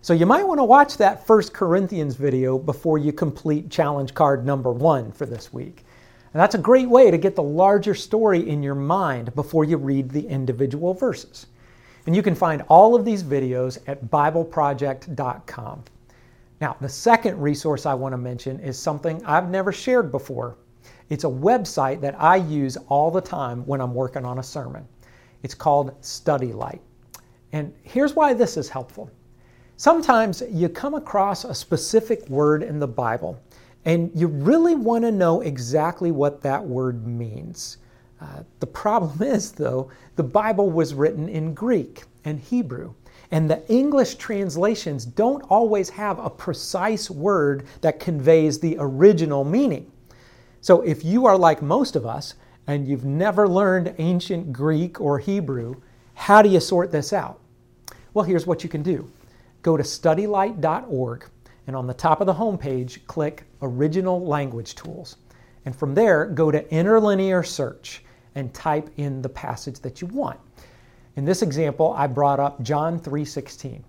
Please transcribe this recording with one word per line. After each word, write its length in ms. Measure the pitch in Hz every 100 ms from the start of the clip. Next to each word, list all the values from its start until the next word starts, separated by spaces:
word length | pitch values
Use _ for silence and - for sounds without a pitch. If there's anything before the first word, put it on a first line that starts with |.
So 100 | -
you 140 | 170 170
might 200 | 294 403
want 140 | 302
to 40 |
watch 340 | 240 262 285 -
that 280 | 202 208 -
First 280 | 220 -
Corinthians 640 | - 185 180 190 190 147 120
video 420 | 139 127 127 131
before 400 | 156 139 165 156
you 120 | 147
complete 560 | 147 160 - 160 151 -
challenge 420 | - 147 143 135
card 320 | - 151 139
number 260 | 123 139 123
one 400 | 120 156 139 110
for 140 | -
this 260 | 131 113 -
week. 320 | 123 131 - _ - _ _ -
And 80 | 151
that's 140 | 196
a 40 | 214
great 300 | 170 254 254
way 220 | 240 240
to 60 | 170
get 180 | 190
the 80 | 190
larger 520 | 147 151 190 202 202
story 520 | 190 - 214 220 180 -
in 160 | 147
your 120 | 143
mind 600 | 139 139 185 170 127 117
before 300 | 123 135 160
you 140 | 151 165
read 320 | 139 139 127
the 180 | 143 -
individual 640 | 135 131 120 139 143 175
verses. 540 | 185 262 - - - - _ - - - -
And 100 | -
you 80 | 180
can 120 | 202
find 280 | 160 175 151 -
all 260 | 160 214
of 120 | 240 214
these 180 | 208
videos 540 | 160 139 131 127 127 - -
at 240 | 139 117
Bible 340 | 151 147 160
project 720 | 165 165 143 139 139 135 - 135
dot 300 | 127 - -
com. 360 | - 110 - - _ _ _ _ _ _ _
Now, 160 | 151 -
the 80 | 135
second 520 | - 226 233 214 180
resource 440 | 147 143 160 139
I 100 | 151
want 180 | 131 135
to 60 | 127
mention 420 | 123 120 - 131
is 180 | 139 127
something 460 | - 147 165 160
I've 260 | - 156 180
never 220 | 190 190
shared 400 | 190 - 254 175
before. 440 | 131 - 123 120 - _ _ - - _
It's 140 | 147
a 40 | 156
website 720 | 127 165 247 190 - 135 139
that 200 | 139 139
I 160 | 160 190
use 400 | 165 151 135 127 -
all 220 | 143 156
the 100 | 180
time 460 | 180 151 131 120 135
when 140 | 139
I'm 140 | 127
working 300 | 123 127 135
on 140 | 123 127
a 40 |
sermon. 440 | 127 151 123 - 131 _ - - _ _
It's 120 | 131
called 400 | - 160 143 135 -
Study 520 | - - - 143 127
Light. 280 | 107 - - _ _ _ - _ _ _
And 220 | 151 151 -
here's 320 | - 247 285
why 200 | 294 294
this 220 | 233 240 -
is 120 | 139
helpful. 420 | 131 127 - 214 _ _ _ _ _ _ -
Sometimes 680 | - 339 330 240 220 175 240
you 200 | 180 170
come 240 | 170 285
across 500 | 294 - 208 196 185
a 100 | 247
specific 720 | - - 160 - 220 220 220 -
word 320 | 135 147 151
in 160 | - 147
the 100 | 143
Bible, 500 | 117 120 117 - 123 _ - - _
and 260 | 165 170 170
you 120 | 165 170
really 480 | 147 147 311 339
want 300 | 320 226 233
to 80 | 233
know 300 | 208 175 170
exactly 680 | 226 135 120 147 160 170 170
what 300 | 147 143 143
that 240 | 139 135
word 420 | 196 127 127 120 110
means. 720 | 117 113 117 160 175 - - - _ _ _
Uh, 240 | 151 143 - _
the 60 | -
problem 560 | - 208 220 165 147
<laughs> 60 | 247
is, 240 | 220 -
though, 380 | - 143 127 131 - - -
the 60 |
Bible 480 | 135 208 214 202 202
was 240 | 165 156
written 340 | 139 151 - 160
in 240 | 160 156
Greek 520 | 151 226 220 127 - - _
and 160 | 151 151
Hebrew, 540 | - 247 175 123 165 - - - -
and 200 | 160 156
the 140 | 160 -
English 440 | 233 285 277 247
translations 880 | - - 208 196 156 196 226 - 139
don't 380 | 117 - 226 277 -
always 400 | 196 226 208 185
have 280 | - 208 180
a 120 | 220
precise 800 | - - 147 - 185 196 214 -
word 560 | 156 175 196 143 139 131 -
that 180 | 160 -
conveys 580 | - 151 135 160 156 147
the 180 | 170 160
original 640 | 143 131 190 175 160 143
meaning. 480 | 139 208 277 156 - _ _ - - _ _ _
So 180 | - 170
if 220 | 175 151
you 220 | 160 220 254
are 100 | 190
like 240 | 170 151
most 360 | 143 208 277 151
of 100 | 113
us, 280 | 143 - - _ _ -
and 220 | 143 135
you've 160 | 139
never 420 | 135 147 202 190 202
learned 480 | 180 202 185 170 -
ancient 540 | 160 180 - 175 165
Greek 480 | 123 147 156 175 165
or 180 | 147 143
Hebrew, 560 | 143 196 151 127 117 127 _ _ _
how 260 | - - 208
do 80 | 208
you 120 | 185
sort 300 | - 180 175
this 220 | 156 139
out? 280 | 196 139 - _ _ _ _ - - -
Well, 100 | 208
here's 220 | 175 175 170
what 180 | 165
you 60 | 170
can 120 | 156
do. 260 | 151 156 - - _ _ _ _
Go 140 | - 160
to 80 |
study 440 | 120 - 170 160 208
light 320 | 202 202 214
dot 240 | 156 165 247
org, 400 | 139 123 120 - _ - _ -
and 80 |
on 140 | 131 123
the 60 |
top 260 | 123 165 156
of 80 | 196
the 60 |
homepage, 720 | 165 226 190 139 131 127 - -
click 360 | - 151 151 - _
Original 640 | 139 123 151 170 185 180
Language 520 | 180 147 139 117 113 -
Tools. 400 | 160 165 170 - _ - - -
And 100 | -
from 180 | 123 147
there, 320 | 147 226 160 190
go 260 | 139 156
to 200 | 151 151
Interlinear 720 | 160 185 226 214 196 190 180
Search 640 | - - 131 - - - - _ _ 139
and 180 | 127
type 360 | - 160 151 151 -
in 260 | 143 135
the 60 | 127
passage 520 | - 139 120 - -
that 200 | 131 -
you 60 | 175
want. 300 | 254 - - - - - - - _ _ -
In 80 |
this 180 | 139 180
example, 520 | 190 139 156 139 160 -
I 100 | 143
brought 320 | 123 143 139
up 240 | 139 143
John 360 | 117 147 160 170
three 260 | 160 147
sixteen. 580 | 147 139 - - 139 110